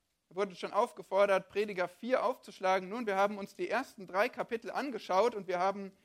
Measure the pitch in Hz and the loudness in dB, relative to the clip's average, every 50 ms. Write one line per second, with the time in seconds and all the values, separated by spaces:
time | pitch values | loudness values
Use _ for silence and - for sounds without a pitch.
0 | _ _ _ _ _ _ 165 180 208 196 180 - - 185 - 196 233 240 - - | _ _ _ _ _ _ -2 -2 -2 -2 -2 -8 -10 -4 0 0 0 0 -2 -10
1 | 180 - 196 190 202 196 196 185 185 - - 196 214 214 202 180 180 170 - _ | -10 -2 4 4 6 6 6 2 2 -2 -2 -2 -2 -2 0 -2 -2 -4 -4 _
2 | - 233 254 - - 214 262 - - - 196 - - 185 190 190 185 180 202 240 | -2 0 2 2 2 0 -2 -2 -8 -18 -14 -2 0 2 2 2 0 -4 -8 -6
3 | 247 208 196 190 196 208 214 196 196 202 - - 185 - 190 233 269 - - - | -4 -2 2 2 2 2 0 -4 -8 -10 -8 -8 -4 -2 -2 -2 -2 -4 -10 -16
4 | 190 170 175 190 214 254 - - 196 - 240 226 - 185 - 185 247 294 262 - | -16 -6 0 2 2 2 0 -4 -6 -6 -6 -8 -8 -6 -6 -4 -4 -4 -6 -8
5 | - - 175 185 214 240 233 208 190 180 180 175 180 196 196 202 196 190 - _ | -4 0 2 4 4 2 0 -2 -4 -4 -2 0 2 0 0 -2 -8 -12 -14 _